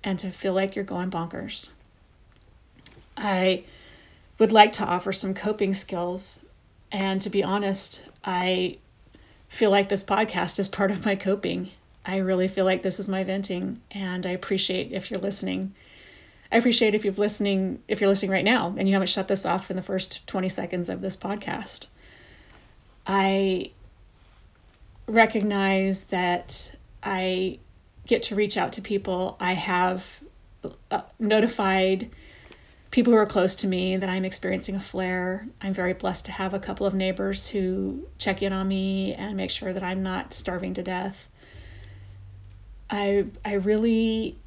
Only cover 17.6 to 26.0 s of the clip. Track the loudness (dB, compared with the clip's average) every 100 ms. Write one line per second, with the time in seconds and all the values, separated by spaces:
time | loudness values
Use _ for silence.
17.6 | 0 -4 -6 2 4 4 2 2 4 4
18.6 | 2 0 2 4 2 0 0 0 2 -2
19.6 | -2 -6 -2 -4 -4 -8 -6 -2 -2 -2
20.6 | -4 -4 -4 -4 -6 -6 -6 -6 -6 -8
21.6 | -6 -10 -10 -18 -20 -20 -20 -20 -20 -20
22.6 | -20 -20 -20 -14 0 2 4 4 2 0
23.6 | -4 -12 -20 -20 -20 -20 -20 -20 -20 _
24.6 | -20 -20 -20 -18 0 6 6 4 2 2
25.6 | 4 4 2 0